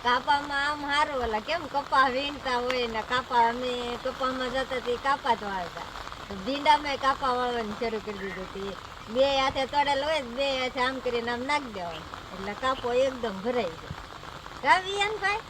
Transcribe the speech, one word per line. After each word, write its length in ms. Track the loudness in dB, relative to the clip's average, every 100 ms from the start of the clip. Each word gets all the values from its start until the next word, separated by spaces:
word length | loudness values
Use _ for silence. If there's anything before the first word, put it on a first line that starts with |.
કાપામાં 640 | 4 2 4 2 2 -2 0
આમ 160 | -2 0
હારું, 380 | 2 2 0
ઓલા 160 | 0 -2
કેમ 280 | 0 -4 0
કપા 420 | -4 2 6 6
વીણતા 480 | 4 -2 -4 -2 0
હોય 300 | 2 0 0
ને, 160 | -2 0
કાપા 400 | -2 2 4 4
અમે 480 | 4 -2 -4 -4 -4
કપામાં 460 | -4 -2 -2 0 -2
જતા 300 | -2 -2 -2
તે 180 | -2 0
કાપા 300 | 2 0 2
જ 100 | 0
વાળતા. 440 | 0 -4 -6 -8 -10 -10 -10 -12 -10
તો 60 | -6
ભીંડામાંય 640 | -4 0 6 6 4 0
કાપા 360 | 2 2 2
વાળવાની 460 | 2 2 0 -2 -2
શરૂ 200 | -2 -2
કરી 180 | -6 -6
દીધી 260 | -6 -6
હતી. 320 | -8 -8 -8 -8 -12 -14 -4
બે 260 | 4 4 6
હાથે 260 | 2 2 0
તોડેલ 380 | 2 2 2
હોય, 180 | 2 0
બે 380 | -2 -2 0 2
હાથે 220 | -2 0
આમ 180 | 0 0
કરીને 320 | 0 0 0
આમ 80 | -2
નાખી 340 | 0 0 0
દેવાનું. 320 | -6 -6 -6 -10 -12 -12
એટલે 200 | -8 -6
કાપો 380 | -2 -2 0 2
એકદમ 500 | 4 4 2 -4 -2
ભરાઈ 220 | -2 0
જાય. 340 | -2 -6 -10 -12 -12 -14 -12 -12 -12 -2
કા 180 | 6 6
વિયાનભાઈ? 600 | 4 0 0 2 0 0 -2